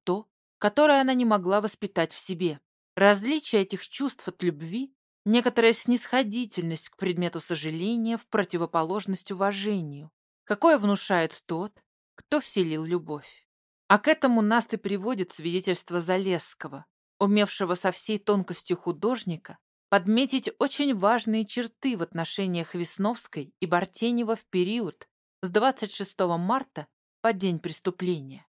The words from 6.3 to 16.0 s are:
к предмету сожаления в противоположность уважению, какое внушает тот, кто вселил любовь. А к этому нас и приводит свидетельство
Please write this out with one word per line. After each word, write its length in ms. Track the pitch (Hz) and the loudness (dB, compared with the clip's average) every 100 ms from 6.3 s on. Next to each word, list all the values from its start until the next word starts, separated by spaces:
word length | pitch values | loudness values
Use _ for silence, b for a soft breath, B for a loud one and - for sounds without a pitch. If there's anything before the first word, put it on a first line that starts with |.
| 233 233 - 165 160 - | -4 -6 -4 -4 -6 -8
к 80 | - | -6
предмету 420 | 185 175 175 165 | -4 0 -2 -4
сожаления 760 | - 160 156 160 196 240 226 226 | -4 -4 -4 -4 -2 -2 -2 -4
в 100 | - | -2
противоположность 1040 | 220 185 170 170 170 160 202 196 190 - | -2 0 -2 -2 0 0 -2 -4 -6 -6
уважению, 800 | 185 196 196 208 202 156 143 156 _ _ _ | -2 -2 0 -2 -4 -4 -10 -16 _ _ _
какое 340 | - 208 330 285 | -6 2 4 6
внушает 680 | 202 196 - 180 160 - - | 4 0 0 0 0 -4 -8
тот, 360 | 165 208 - _ _ _ - | -8 -8 -12 _ _ _ -20
кто 240 | _ 294 | _ -2
вселил 440 | - 202 165 156 160 | 0 0 0 -2 -2
любовь. 640 | 175 156 147 - - _ _ _ _ _ | -4 -4 -10 -12 -20 _ _ _ _ _
А 100 | 202 | 4
к 100 | - | 6
этому 340 | 311 262 226 | 4 4 4
нас 300 | 208 233 - | 4 2 2
и 40 | 220 | -4
приводит 540 | 196 196 202 226 175 | -4 -4 -2 -2 -4
свидетельство 680 | - 160 180 185 175 - 175 | -4 -4 -2 0 -2 -2 -4